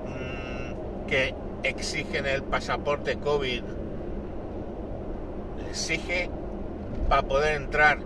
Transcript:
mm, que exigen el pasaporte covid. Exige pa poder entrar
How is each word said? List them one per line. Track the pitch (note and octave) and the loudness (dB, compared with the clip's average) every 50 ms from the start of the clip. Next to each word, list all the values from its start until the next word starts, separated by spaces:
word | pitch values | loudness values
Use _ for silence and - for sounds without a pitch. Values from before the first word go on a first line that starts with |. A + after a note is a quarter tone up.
| - | -6
mm, | - - - B1+ B1 - - - - - - - - - - - - - - - | -6 -4 -4 -4 -4 -4 -4 -4 -4 -4 -4 -4 -4 -4 -4 -4 -4 -4 -4 -2
que | - D3 C3+ C3 C3+ - - - - - - | 2 4 4 4 2 0 -4 -6 -6 -6 -2
exigen | - C3+ C3+ - - - - D#3 - - - D3+ C#3 | -2 -2 -2 -2 -4 -2 -2 -4 -4 -2 -2 0 2
el | C#3 C3+ C3+ | 2 0 0
pasaporte | B2+ A#2+ C3 B2+ - - C3 B2 - D3 D3 C#3+ - C#3+ B2 - | 0 0 0 0 2 0 0 0 2 2 0 2 2 0 0 2
covid. | - D3 D3 C#3+ C#3 B2+ B2 A#2 - - - - - - - - - - - - - - - - - - - - A2 - - - - - - - - - - - - - - - - - - - - - | 2 2 4 4 2 0 0 -2 -2 -4 -6 -6 -4 -4 -4 -4 -4 -4 -4 -4 -4 -4 -6 -6 -6 -6 -6 -6 -6 -6 -6 -6 -6 -6 -6 -6 -4 -4 -4 -4 -4 -6 -6 -6 -6 -6 -6 -6 -6 -4
Exige | E3 - - - D#4+ - - - F3 F3+ F3 - - - - - - - - - - - - - - - - - | -4 -4 -2 -2 -2 -2 -2 -2 -2 -2 -2 -2 -4 -6 -6 -6 -6 -6 -6 -6 -6 -6 -6 -6 -2 0 4 6
pa | C#3+ C#3 | 6 6
poder | C3 - C3+ C#3 D3+ D#3 D3+ | 6 4 4 4 6 4 4
entrar | D3 C3+ - D3 D3 D3+ D3+ C#3+ - - | 2 0 0 6 8 8 8 8 6 -2